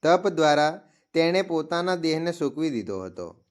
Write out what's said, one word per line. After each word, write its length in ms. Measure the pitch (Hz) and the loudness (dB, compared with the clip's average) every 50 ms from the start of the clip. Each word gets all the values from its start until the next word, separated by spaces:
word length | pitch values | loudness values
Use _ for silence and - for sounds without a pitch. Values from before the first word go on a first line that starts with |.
| - | 4
તપ 240 | 156 170 185 - 208 | 4 4 4 4 0
દ્વારા 540 | 175 160 160 151 147 147 151 151 160 196 - _ _ _ _ _ _ | 0 2 2 4 4 4 2 2 0 -4 -14 _ _ _ _ _ _
તેણે 280 | 160 165 165 175 185 | 2 2 2 2 0
પોતાના 540 | 190 185 170 160 156 131 170 170 175 185 185 | 0 0 -2 -4 -2 -2 -4 -2 -2 -2 -2
દેહને 360 | 175 165 165 156 160 165 170 | 0 0 0 0 0 -2 -4
સૂકવી 380 | 170 170 156 143 - 147 160 160 | -4 -2 -4 -4 -4 -2 -4 -4
દીધો 340 | 139 117 101 98 101 95 92 | -4 -4 -6 -6 -8 -8 -8
હતો. 420 | 92 92 92 90 85 85 _ _ _ | -10 -10 -12 -14 -14 -14 _ _ _